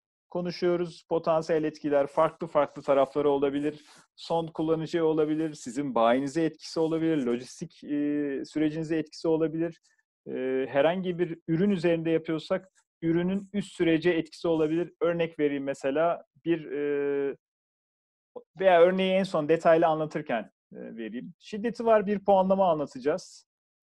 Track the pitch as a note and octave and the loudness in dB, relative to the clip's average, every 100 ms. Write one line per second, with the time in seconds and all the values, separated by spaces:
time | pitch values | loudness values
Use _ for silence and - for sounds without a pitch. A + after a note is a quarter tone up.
0 | _ _ _ F3 F3 E3 F3 F3 F3 - | _ _ _ -8 -6 -2 0 0 -4 -10
1 | - E3 E3+ D#3+ D#3+ D#3+ D#3 D3+ D3+ C#3+ | -4 -2 0 0 0 0 -2 -4 0 0
2 | C#3 - D#3+ - E3 D3+ C#3+ D3 C#3 C#3 | 0 0 0 -2 -2 0 0 -2 2 2
3 | C3+ D3 C#3+ C#3 C#3+ C#3+ D3 D3 - - | 2 2 2 2 0 -2 -4 -6 -14 -20
4 | _ - - E3 E3 - D#3+ D#3+ D#3+ E3+ | _ -14 -4 -4 -4 -4 -2 -2 -2 0
5 | D#3+ D#3+ D3+ D#3 D#3+ D3 B2+ A#2+ C#3+ A#2 | 2 2 0 0 -4 -6 -10 -6 -2 2
6 | A2+ B2+ C#3 D3+ D#3+ - - E3 D#3+ D#3+ | 4 4 0 -2 -2 -4 -8 -2 -2 0
7 | D#3+ D#3 A#2+ A#2+ C3 - E3+ - D#3 D3 | 0 0 0 -2 -6 -14 -14 -12 -6 -4
8 | D3 D3 D3 C3+ D3+ D3+ D#3 D#3 D#3+ D#3+ | -2 -2 -4 -6 -6 -2 -2 -2 -4 -4
9 | D#3 - E3+ D#3+ D#3+ D#3+ E3+ E3+ _ _ | -6 -4 -2 0 0 -2 -6 -8 _ _
10 | _ _ - B2+ C3 C3 C3+ C#3 D3+ F#3 | _ _ -10 -6 -2 -2 0 2 2 2
11 | F#3 E3+ F3 E3 - E3 G#3 F#3 E3+ E3 | -4 -2 -4 -4 -2 0 2 2 2 2
12 | D#3+ D#3+ D#3+ D#3+ - F#3+ F#3 _ _ _ | 2 0 0 -6 -4 -6 -6 _ _ _
13 | E3 E3+ F3+ G3 G3+ G3+ G3 - E3 D#3+ | 0 0 0 -4 -4 -6 -6 -2 2 2
14 | F3 E3 D#3+ - E3+ D#3+ D#3 E3 E3+ - | 2 0 -4 -4 -2 0 0 0 -4 -2
15 | E3 E3+ E3 D#3 D3 C#3+ C#3 C3+ C#3 D3 | -2 0 -4 0 -2 -2 -6 -4 -2 0
16 | E3+ E3 - _ D#3+ E3 D3+ D3 C#3+ C#3+ | 0 -2 -10 _ -2 -2 -4 -4 -2 -2
17 | C#3+ C#3+ C#3 C3 _ _ _ _ _ _ | -2 -2 -4 -6 _ _ _ _ _ _
18 | _ _ _ - - D#3 F#3+ F3 F3 F#3+ | _ _ _ -20 -14 2 6 8 8 4
19 | F#3+ F#3+ F#3+ E3 D3+ E3 E3+ E3 E3+ D#3 | 2 0 0 0 2 4 4 4 4 2
20 | D3+ D#3+ D3 A#2 - _ _ B2 A#2+ A2+ | -2 -6 -4 -6 -6 _ _ -18 -14 -12
21 | A2 A#2+ - - - G#3+ A3+ - A3+ G#3+ | -10 -10 -12 -18 -14 -6 -6 -2 2 2
22 | G3 G3+ - G3 F#3+ F#3+ F#3+ D#3 C#3 C3+ | 2 0 4 4 4 4 2 2 -2 -4
23 | C3 F#3 - - _ _ _ _ _ | -2 -2 -6 -20 _ _ _ _ _